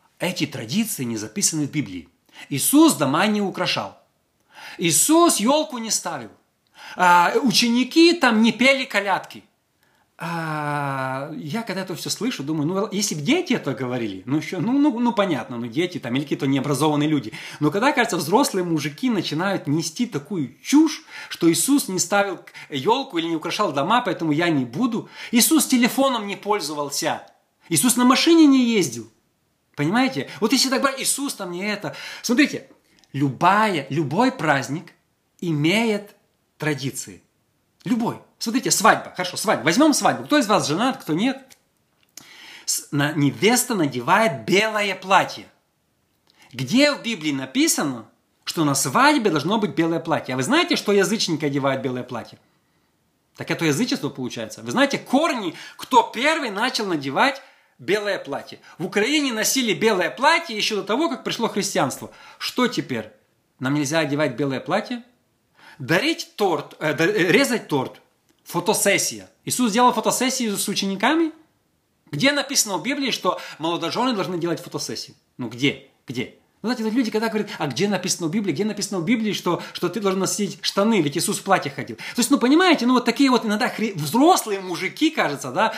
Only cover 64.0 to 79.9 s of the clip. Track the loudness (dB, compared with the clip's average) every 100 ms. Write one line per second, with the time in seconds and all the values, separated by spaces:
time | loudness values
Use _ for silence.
64 | 0 0 -2 -2 -4 -4 -2 -4 -4 -10
65 | -12 _ _ _ _ _ -20 -10 0 0
66 | 0 -2 -6 -2 0 0 -4 -6 -2 2
67 | 2 2 2 2 0 -2 -2 -4 -4 -10
68 | _ _ _ _ -10 -4 -2 0 2 2
69 | 0 -6 -14 _ -6 -2 0 4 2 2
70 | 0 0 -2 -2 -4 -4 -4 -2 -4 0
71 | 0 2 0 -4 _ _ _ _ _ _
72 | _ -2 0 0 -2 -2 -2 -2 -4 -4
73 | -4 -2 -2 -2 -6 -6 -4 -2 -4 -2
74 | -2 -2 -4 -4 -4 -4 -6 -10 -8 -10
75 | -12 -18 _ -12 -10 -2 -2 -2 -10 _
76 | -10 -8 -8 -12 _ _ -6 -4 -2 -2
77 | 0 -2 -2 -2 -4 -6 -4 -2 0 0
78 | -2 -4 -2 -2 -2 -2 -4 -4 -6 -4
79 | 0 0 0 -2 -2 -2 -4 -6 -6